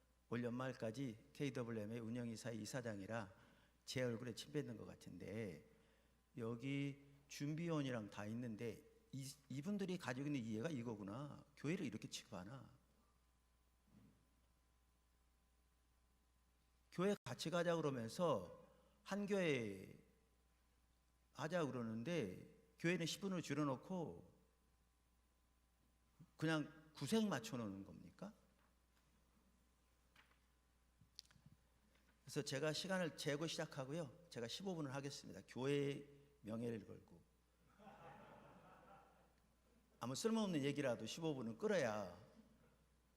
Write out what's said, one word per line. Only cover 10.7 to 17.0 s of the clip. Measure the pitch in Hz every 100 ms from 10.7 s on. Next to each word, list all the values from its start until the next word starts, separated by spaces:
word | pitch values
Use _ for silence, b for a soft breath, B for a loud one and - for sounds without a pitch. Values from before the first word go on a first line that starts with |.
| 139 117 104 98 113 147 110 - -
교회를 | 139 190 135
이렇게 | 104 -
취급하나. | - - 92 90 131 - - _ _ _ _ _ _ _ _ _ _ _ - - - _ _ _ _ _ _ _ _ _ _ _ _ _ _ _ _ _ _ _ _ _ _ _ _ _ _ _
교회 | -